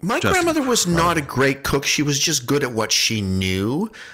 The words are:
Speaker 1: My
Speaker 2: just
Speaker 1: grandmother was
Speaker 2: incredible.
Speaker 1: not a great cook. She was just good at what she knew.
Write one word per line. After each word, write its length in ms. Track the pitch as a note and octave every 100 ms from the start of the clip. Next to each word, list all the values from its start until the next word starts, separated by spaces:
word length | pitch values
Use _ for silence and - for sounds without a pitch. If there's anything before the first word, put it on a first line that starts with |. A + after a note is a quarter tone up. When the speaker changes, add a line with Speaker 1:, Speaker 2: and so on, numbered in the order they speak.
Speaker 1:
My 180 | F3+ C#4
Speaker 2:
just 140 | -
Speaker 1:
grandmother 280 | F#4 E4+ D#4
was 240 | C4 A#3 F3+
Speaker 2:
incredible. 220 | E3+ E3+
Speaker 1:
not 80 | E3
a 40 |
great 420 | C#3 B2 C3+ C3+
cook. 220 | - C#3+ C#3
She 160 | -
was 140 | D3 C#3
just 260 | - D3 A#2+
good 180 | C#3
at 80 | B2
what 180 | A2+ G#2+
she 300 | - - A2
knew. 680 | G2 F#2+ F#2+ F#2+ G2+ C#3+ A3 - -